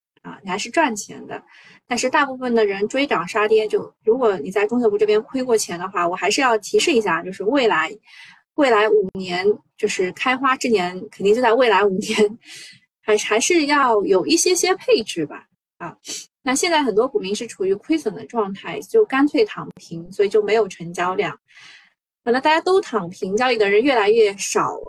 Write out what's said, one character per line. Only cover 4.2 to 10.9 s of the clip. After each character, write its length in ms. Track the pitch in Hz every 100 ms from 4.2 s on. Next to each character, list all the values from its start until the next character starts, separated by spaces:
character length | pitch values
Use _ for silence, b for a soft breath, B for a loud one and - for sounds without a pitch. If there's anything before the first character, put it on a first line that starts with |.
| 233 190
你 120 | 185
在 160 | 202 208
中 140 | 247
特 100 | 233
估 80 | 202
这 80 | 214
边 160 | 214
亏 180 | 214 269
过 160 | 254 220
钱 220 | - 170
的 100 | 180
话， 200 | 185 175
我 80 | 185
还 120 | 359
是 120 | 302
要 180 | 262 220
提 220 | - 214
示 120 | -
一 80 | 247
下， 220 | 208 165
就 80 | 180
是 140 | 185
未 240 | 196 277 226
来， 280 | 160 160 427 _ B B B B -
未 120 | 269
来 200 | 220 214
五 200 | 214 190 190
年， 300 | 185 180 202 220 _ -
就 100 | 208
是 240 | - 185
开 220 | - 254 254
花 200 | 262 262
之 100 | 262
年， 320 | 208 180